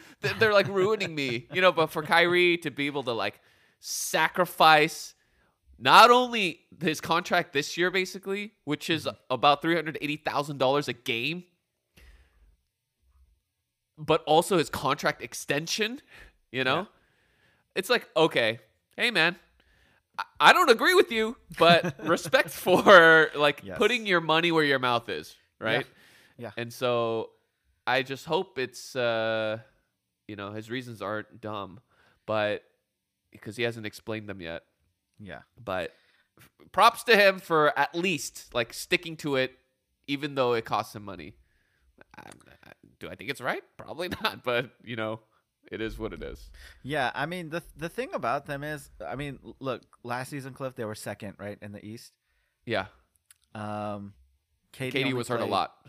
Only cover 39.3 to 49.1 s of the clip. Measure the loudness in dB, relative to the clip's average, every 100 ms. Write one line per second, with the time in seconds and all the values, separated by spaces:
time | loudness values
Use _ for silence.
39.3 | -2 -2 -4 _ _ _ _ -8 -6 -4
40.3 | -2 0 0 -2 -4 -4 -10 -14 -14 -16
41.3 | -20 _ _ _ _ _ _ _ -20 -20
42.3 | -20 _ _ -20 -20 _ _ -16 -12 -10
43.3 | -8 -6 -8 -10 -18 -16 -10 -10 -6 -6
44.3 | -6 -2 -2 -2 _ -12 -6 -6 -6 _
45.3 | _ _ _ -14 -8 -8 -8 -10 -10 -12
46.3 | -14 -18 -20 -20 -18 -8 -4 -4 -4 -8
47.3 | -8 -10 -10 -12 -12 -12 -10 -10 -6 -4
48.3 | -4 -6 -10 -10 -12 -14 -16 -12